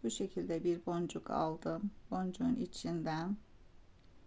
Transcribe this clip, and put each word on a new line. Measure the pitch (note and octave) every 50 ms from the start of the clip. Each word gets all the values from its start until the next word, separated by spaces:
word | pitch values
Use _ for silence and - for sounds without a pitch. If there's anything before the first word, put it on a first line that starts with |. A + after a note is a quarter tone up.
| -
Bu | A3+
şekilde | - - G3+ F#3+ - F#3+ E3+ - E3 E3 E3
bir | F3 E3+ E3+ -
boncuk | - E3+ E3+ F3 E3 - E3 - -
aldım. | - - D#3+ D#3+ D#3+ D#3 - E3 D#3+ E3 - G3+ - - - -
Boncuğun | - F#3 F#3 F#3 F3+ - - - -
içinden | - - F3+ - - - E3+ E3+ E3+ D#3 D#3+ D#3 D#3 E3 F#3 G#3 G#3 - - - - - - - - - - - - - - - - -